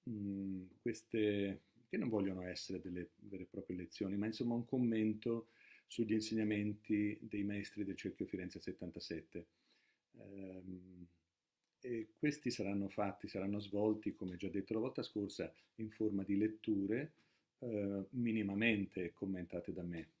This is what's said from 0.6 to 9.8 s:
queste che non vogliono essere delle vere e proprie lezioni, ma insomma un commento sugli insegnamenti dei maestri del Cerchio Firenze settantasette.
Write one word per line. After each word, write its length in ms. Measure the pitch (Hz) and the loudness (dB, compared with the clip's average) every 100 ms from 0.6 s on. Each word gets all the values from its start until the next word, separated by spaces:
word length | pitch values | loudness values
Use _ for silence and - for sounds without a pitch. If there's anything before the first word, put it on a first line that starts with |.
| 92 - | -8 -4
queste 800 | 120 113 - 113 104 101 98 98 _ _ _ | -2 -2 -2 4 6 6 2 0 _ _ _
che 80 | 202 | 0
non 120 | 135 | 2
vogliono 320 | 110 98 92 | 4 2 0
essere 400 | 90 90 - 92 | -4 -6 -4 -6
delle 280 | 90 90 87 _ | -4 -6 -8 _
vere 260 | 104 98 | -12 -10
e 40 | 92 | -8
proprie 300 | - - 90 | -10 -4 -6
lezioni, 400 | 87 - 98 101 | -6 -4 0 2
ma 80 | 107 | 0
insomma 300 | 107 120 120 | 0 0 0
un 100 | 120 | 2
commento 840 | 131 120 110 107 107 120 117 - _ - - _ | 4 4 6 4 2 0 -2 -4 _ -20 -20 _
sugli 260 | - 113 | -2 2
insegnamenti 1040 | 110 107 113 107 104 104 104 - 104 104 104 | 2 2 2 4 4 2 -2 2 4 4 0
dei 220 | 110 104 | -4 -2
maestri 400 | 101 104 101 - | 0 -2 -4 -4
del 120 | 98 92 | -4 -2
Cerchio 300 | 95 - 92 | -6 -4 -4
Firenze 340 | 95 90 - | -2 -4 -6
settantasette. 840 | - 92 87 - - 82 - - 85 _ _ _ | -8 -6 -8 -8 -6 -6 -6 -10 -10 _ _ _